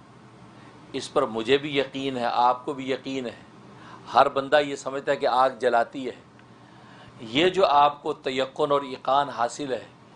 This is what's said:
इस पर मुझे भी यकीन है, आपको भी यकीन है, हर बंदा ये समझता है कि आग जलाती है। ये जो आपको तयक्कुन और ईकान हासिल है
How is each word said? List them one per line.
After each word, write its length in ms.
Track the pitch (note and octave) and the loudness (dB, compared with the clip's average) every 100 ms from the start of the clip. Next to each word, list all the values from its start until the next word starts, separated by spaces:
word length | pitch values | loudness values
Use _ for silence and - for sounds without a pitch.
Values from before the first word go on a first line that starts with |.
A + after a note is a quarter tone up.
| - - - - - - - - - C3+ | -20 -20 -20 -20 -20 -20 -20 -20 -12 -10
इस 120 | - | -4
पर 180 | D3+ C3 | -2 -2
मुझे 300 | A2+ A2+ C#3 | -2 2 2
भी 220 | D3+ C#3 | 2 -4
यकीन 380 | C3+ C#3 C3+ C3 | -4 -4 -6 -4
है, 80 | A#2 | -2
आपको 480 | A#2 C3 B2+ - | 2 2 2 -4
भी 180 | C3+ C3 | -8 -4
यकीन 340 | B2+ C3+ C3+ A#2+ | -6 -6 -8 -8
है, 120 | G2+ - - - - - - - | -12 -18 -20 -20 -20 -20 -20 -2
हर 200 | A#2+ C#3 | 4 4
बंदा 280 | C#3 C3+ D3+ | 2 2 2
ये 140 | C#3+ C#3 | 2 -4
समझता 340 | C3 C3+ C#3+ | -8 -6 -2
है 60 | C#3 | 0
कि 80 | C3 | 2
आग 340 | B2 C3 A#2 | 2 2 2
जलाती 420 | B2 A#2+ A#2 C#3+ | 0 2 0 -4
है। 140 | B2+ G2 - - - - - - - - - - A2+ | -10 -10 -16 -20 -20 -20 -20 -20 -20 -20 -20 -18 -4
ये 180 | B2 F3+ | 2 2
जो 140 | F3+ | 4
आपको 500 | F#3+ C#3+ C#3+ - D#3+ D3 | 4 6 4 2 -8 -6
तयक्कुन 560 | C3+ C3 C3 - D3 | -4 -4 -4 -2 0
और 140 | C#3+ C3+ | 0 -2
ईकान 420 | B2+ - C3+ C#3+ | -8 0 2 0
हासिल 420 | A#2 A#2+ - C#3+ | -2 -4 -4 -6
है 120 | A#2 G2 - - | -6 -8 -20 -20